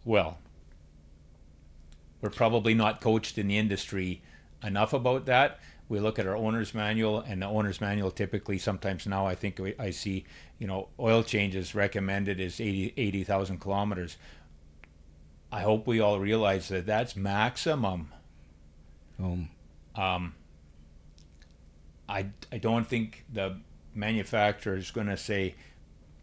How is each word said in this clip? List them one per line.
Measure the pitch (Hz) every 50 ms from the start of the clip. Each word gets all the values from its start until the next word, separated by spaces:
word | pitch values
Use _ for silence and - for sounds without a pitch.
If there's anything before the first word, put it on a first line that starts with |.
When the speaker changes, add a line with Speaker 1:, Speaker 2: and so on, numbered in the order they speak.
| -
Speaker 1:
well. | 117 110 101 85 80 85 - - - - - - - - - - - - - - - - - - - - - - - - - - - - - - - - - - - - -
We're | - 104
probably | - - 120 110 117 117 101 110 113
not | 113 110 107 - -
coached | - 113 110 113 - - - 113
in | 101
the | 101 101 107
industry | 107 104 98 92 - - - 95 92 90 87 - - - - - - - - - -
enough | - 98 101 110 -
about | 147 135 120 127 127 135 131
that. | 131 123 131 139 147 - - - - - - - -
We | 117 101
look | 104 110 107 -
at | 101
our | 92 98
owner's | 110 110 110 110 113 107 - -
manual, | 110 107 104 110 110 110 107 107 110
and | - 135 101 92
the | 95
owner's | 101 107 107 104 101 92 -
manual | 107 101 101 104 98 92
typically, | - - 104 92 - 98 - - 101 92
sometimes | - - 98 90 - 98 95 85 -
now | 101 98 98 98
I | 95 92
think | - - 101 90 -
we, | 95 95 - -
I | 120 98
see, | 90 - - 104 95 92 - - - - - - - -
you | 113
know, | 95 95 98 95 - - -
oil | 131 113 113 113
changes | 113 - - 107 101 98 92 95 90 - -
recommended | 104 101 101 - 101 98 98 98 101 101 98 98 90
is | 95 90 - -
eighty, | 117 104 98 98 95 - -
eighty | - 123 101 95 98 92
thousand | 101 101 98 98 92 92 85
kilometers. | - 98 98 101 101 104 101 92 87 82 - - - - - - - - - - - - - - - - - - - - - - - - - - - -
I | - 104
hope | 98 107 110 110 110
we | 123 117 113
all | 107 104 104 98
realize | 98 101 110 113 107 98 98 95 - -
that | 98 92 87
that's | 104 107 110 123 - -
maximum. | 101 98 98 98 104 110 123 - - - 165 156 139 110 98 92 90 82 - - - - - - - - - - - - - - - - - - - - - - -
Speaker 2:
Um. | 92 92 90 87 82 76 - - - - - - - - -
Speaker 1:
Um, | 107 95 92 92 90 90 85 - - - - - - - - - - - - - - - - - - - - - - - - - - - - - - - - - - - -
I, | 101 98 98 101 101 - - -
I | - 110
don't | - 110 113 117 113
think | - 127 117 110 110 - - - -
the | 117 104 95 95 95 98 - - - - - - -
manufacturer | 107 104 107 113 107 98 - - 110 104 107 101 - - 104 95
is | 95 92 -
gonna | - 117 107 101 98
say, | 92 - - 104 98 95 90 - - - - - - - - - - - - - -